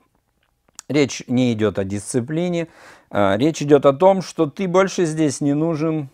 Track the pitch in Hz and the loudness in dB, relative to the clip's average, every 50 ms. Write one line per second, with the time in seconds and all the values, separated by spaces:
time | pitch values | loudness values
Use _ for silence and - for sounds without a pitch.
0 | _ _ _ _ _ _ _ _ _ _ _ _ _ _ _ - - - 131 151 | _ _ _ _ _ _ _ _ _ _ _ _ _ _ _ -18 -8 -2 0 2
1 | 139 117 - - - - 123 123 127 123 117 107 107 104 90 104 98 95 98 101 | 2 0 -2 -6 -6 -2 0 0 2 0 0 0 0 -2 0 -2 -4 -4 -6 -8
2 | - - - 127 117 127 156 160 175 180 175 170 165 - _ - - - - - | -6 -4 -4 -4 -4 -4 -4 -4 -2 -2 -2 -4 -6 -8 _ -20 -20 -20 -20 -20
3 | _ _ - 101 104 95 98 107 131 160 156 - 151 143 151 139 143 143 135 147 | _ _ -2 0 2 2 2 2 0 0 0 0 2 4 4 6 6 4 4 4
4 | 185 190 196 190 160 - - - 160 147 - - 196 180 170 185 196 185 - - | 4 4 4 2 -2 -6 -4 -4 -4 -4 -4 -6 -4 0 2 2 2 2 0 -2
5 | 180 156 156 160 156 143 123 - 151 143 143 147 160 170 165 143 156 165 160 156 | -2 -2 0 0 -2 -2 -2 -2 -2 -2 0 0 -2 -2 -2 -2 -2 -4 -4 -4
6 | 143 131 | -6 -10